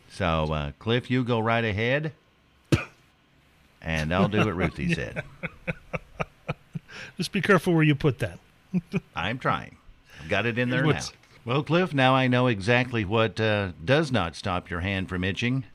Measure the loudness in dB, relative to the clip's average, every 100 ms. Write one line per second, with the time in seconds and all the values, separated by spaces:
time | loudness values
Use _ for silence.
0 | -14 -2 0 2 0 -2 -4 -6 -2 0
1 | 0 0 0 0 2 0 0 0 0 -2
2 | -4 -10 _ _ _ _ -2 -2 -2 _
3 | _ _ _ _ _ _ _ -12 -4 -2
4 | 0 2 2 2 0 0 -4 -2 -4 -2
5 | -6 -10 -12 -12 -14 -12 -10 -10 -10 -12
6 | -10 -12 -12 _ -12 -12 _ -16 -14 -18
7 | -14 -8 -4 -2 2 2 4 4 4 4
8 | 0 0 -6 -8 _ _ _ -6 -4 -8
9 | -8 -6 -6 -4 -2 -4 -6 -20 -20 -20
10 | _ -12 -4 0 0 0 0 2 2 0
11 | -4 -14 _ -12 -4 -2 2 2 2 4
12 | 4 4 4 4 2 2 2 2 2 -2
13 | 0 2 2 2 0 2 -2 -4 0 2
14 | 2 0 -2 -4 -4 -4 -4 -4 -2 -2
15 | -2 -2 -2 -2 -2 -2 -6